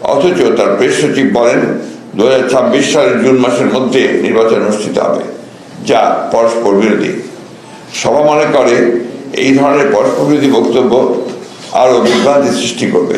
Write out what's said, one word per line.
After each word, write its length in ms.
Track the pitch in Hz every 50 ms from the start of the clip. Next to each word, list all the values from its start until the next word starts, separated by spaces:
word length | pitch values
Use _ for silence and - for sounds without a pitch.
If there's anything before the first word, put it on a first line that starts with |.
| - - 131
অথচ 260 | 143 180 180 165 - - - 220
তার 120 | 233 - 190 202
প্রেস 160 | - 127 147 - -
সচিব 260 | 151 143 - 135 131 104 98
বলেন, 220 | 117 120 120 135 - 117 - - - - - - - - - -
দু 60 | - 104
হাজার 160 | 127 135 127 - - -
ছাব্বিশ 320 | 131 123 - - - - - -
সালের 240 | - - - - - -
জুন 120 | 131 131 127 123
মাসের 260 | 127 - - 131 104 110
মধ্যে 260 | 131 135 120 131 135 - - - - -
নির্বাচন 340 | 110 - 110 110 113 - 104 -
অনুষ্ঠিত 300 | 107 107 - - - - - -
হবে, 180 | - - - - - - - - - - - - - - - 90 107
যা 120 | - 113 104 - - - - - -
পরস্পর 380 | 113 117 113 113 117 117 101 98 98
বিরোধী। 300 | 110 107 98 85 104 92 - - - - - - - - - - - - - - - - - -
সভা 200 | - - 117 147 151 151
মনে 140 | 147 151 151 - -
করে 200 | - - 120 120 - - 117 - - - - - - - - - - 131
এই 80 | 135 135 135
ধরনের 280 | 139 143 147 147 139 - -
পরস্পর 280 | 127 135 131 - - 143 143
বিরোধী 200 | 151 143 139 135 117
বক্তব্য 360 | 113 - - 117 131 120 113 117 131 151 - - - - - - - - - - - - - - -
আরও 140 | 123 131 127 - 110
বিভ্রান্তি 440 | - - - - 139 143 143 135 123 - -
সৃষ্টি 260 | - 117 - - 131 - -
করবে। 240 | - - - -